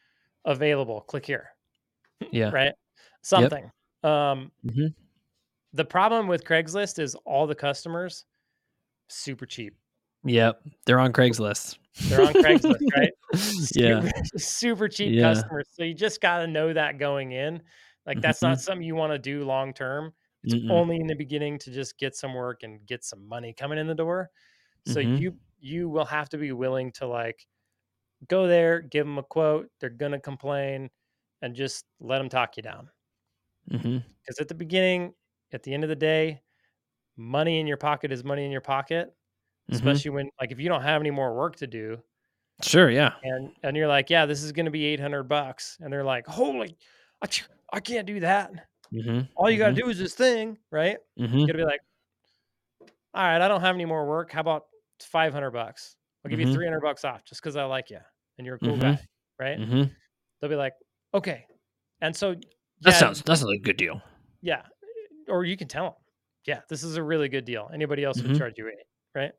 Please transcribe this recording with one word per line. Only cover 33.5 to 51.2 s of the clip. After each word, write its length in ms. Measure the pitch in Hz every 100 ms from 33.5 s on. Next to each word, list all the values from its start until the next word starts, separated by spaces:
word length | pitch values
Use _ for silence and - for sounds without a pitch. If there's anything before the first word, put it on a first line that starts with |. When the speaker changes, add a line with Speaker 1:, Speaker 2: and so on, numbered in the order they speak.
| _ -
Speaker 2:
Mm-hmm. 280 | 117 117 127 120 _ -
Speaker 1:
'Cause 120 | 123
at 80 | 151
the 60 | 165
beginning, 600 | 165 185 185 180 175 - _ _ _
at 100 | 127
the 100 | 135 139
end 100 | 156
of 40 |
the 60 | 151
day, 460 | 156 156 160 147 _ _ _ _ _ _ _ -
money 440 | 113 135 160 160
in 60 | 156
your 80 | 143
pocket 340 | 147 147 143
is 120 | 131 131
money 200 | 143 139
in 60 |
your 100 | 135
pocket, 520 | - 135 139 165 175 _ _ _ _ _ -
Speaker 2:
Mm-hmm. 40 | 120
Speaker 1:
especially 340 | 127 143 147
when, 180 | 143 139 -
like, 100 | 127
if 80 | 123
you 100 | 165
don't 100 | 156
have 200 | 139 156
any 80 | 151
more 240 | 143 131 117
work 200 | 160 -
to 100 | 131
do 360 | 117 110 117 _ _ _ _ _ -
Speaker 2:
Sure, 260 | - 165 165
yeah. 240 | 120 139 -
Speaker 1:
and, 300 | 131 131 135 -
and 140 | 143 147
you're 100 | 156
like, 200 | 143 135
"Yeah, 160 | 165 151
this 180 | 147
is 80 | 151
gonna 180 | 147 160
be 140 | 151 147
eight 120 | 147
hundred 240 | 143 143 131
bucks." 520 | 147 135 - - -
And 100 | 156
they're 120 | 143 135
like, 220 | 123 120
"Holy, 520 | 165 262 - 110 - _ _ _ -
I 60 | 202
ch-, 200 | - - _ -
I 80 | 208
can't 260 | 196 240 196
do 140 | 208
that." 300 | 165 196 190 180 - _ -
Speaker 2:
Mm-hmm. 340 | 113 113 117 131 -
Speaker 1:
"All 140 | 202
you 80 | 226
gotta 160 | 214 135
Speaker 2:
Mm-hmm. 60 | 247
Speaker 1:
do 60 |
is 80 | 185
this 160 | 185 -
thing," 440 | 254 233 220 220 _
right? 260 | 156 170 208 _
Speaker 2:
Mm-hmm. 180 | -